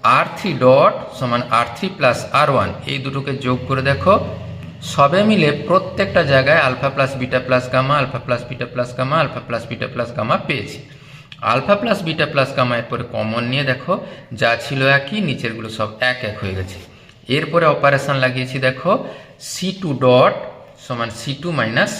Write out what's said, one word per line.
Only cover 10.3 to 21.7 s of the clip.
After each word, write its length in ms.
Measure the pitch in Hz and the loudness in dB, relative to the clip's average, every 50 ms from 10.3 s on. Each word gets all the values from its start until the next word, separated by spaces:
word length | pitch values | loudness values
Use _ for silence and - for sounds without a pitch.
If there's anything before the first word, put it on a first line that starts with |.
| 156 - - | -2 -2 0
পেয়েছি। 320 | - 151 117 101 - - - - - - - - - - - - - - - - 110 | -4 -4 -4 -4 -8 -12 -14 -16 -18 -20 -20 -20 -20 -20 -20 -20 -20 -16 -6 0 0
আলফা 240 | 113 131 135 - 202 196 | 0 2 2 2 2 2
প্লাস 180 | - 233 202 - 165 | 2 -2 -2 -2 -2
বিটা 200 | 160 151 160 151 139 - | -4 0 0 -2 0 2
প্লাস 160 | 143 131 127 - | 0 0 0 0
গামা 160 | 139 127 123 123 117 | 0 0 0 0 -2
এরপরে 220 | 113 - 120 117 127 - - | -2 -4 -6 -6 -6 -6 -4
কমন 300 | 110 107 110 110 117 120 120 | -4 -2 -2 -2 -2 -2 -2
নিয়ে 140 | 127 139 143 135 | -2 -2 0 0
দেখো, 220 | 127 123 - - 185 220 - - - - - - 120 107 | -2 -2 -2 -4 -4 -4 -4 -12 -16 -18 -16 -14 -4 0
যা 120 | - 117 117 117 - | 2 2 2 0 -2
ছিল 160 | - 143 135 135 135 139 | -6 -2 0 2 4 4
একই, 200 | 139 139 - 208 214 196 156 | 2 2 -2 -4 -2 -2 -2
নিচেরগুলো 400 | 123 - - 117 110 113 110 110 110 | -2 -2 -4 -6 -6 -6 -10 -10 -4
সব 120 | - 110 104 107 - 127 127 | -4 -4 -6 -2 -2 -2 -2
এক 80 | 123 - - 107 | -2 -2 -6 -8
এক 60 | 98 - | -6 -6
হয়ে 140 | - 98 95 | -6 -4 -4
গেছে। 200 | 95 92 92 - - - - - - - - - - - - 123 | -4 -6 -8 -10 -16 -18 -20 -20 -20 -20 -20 -20 -20 -4 -2 -2
এরপরে 300 | 151 156 - 160 170 165 156 143 | -2 0 0 0 2 4 4 2
অপারেশন 400 | - - 139 143 135 139 147 143 135 131 | 4 4 4 4 4 0 0 0 2 2
লাগিয়েছি 340 | 127 123 131 127 127 131 139 131 | 0 0 -2 -6 -4 -4 0 0
দেখো, 240 | 131 127 - - 175 208 262 - - - - - - - - - - | 0 -2 0 0 0 0 0 -2 -8 -14 -16 -18 -20 -20 -18 -14 -12
সি 160 | - - 180 190 190 - | -10 -6 -6 -6 -6 -4
টু 80 | 190 160 139 123 131 | -4 -4 -2 2 4
ডট 280 | 127 127 127 165 196 - - - - - - - - - - - | 6 8 8 8 6 4 0 -10 -12 -14 -18 -20 -20 -20 -20 -10
সমান 240 | - 127 117 117 113 110 - | -10 -4 -4 -4 -6 -6 -10
সি 120 | - 147 135 - | -8 -8 -8 -6
টু 80 | 156 175 165 139 | -6 -4 -2 0
মাইনাস 320 | 117 110 | -2 0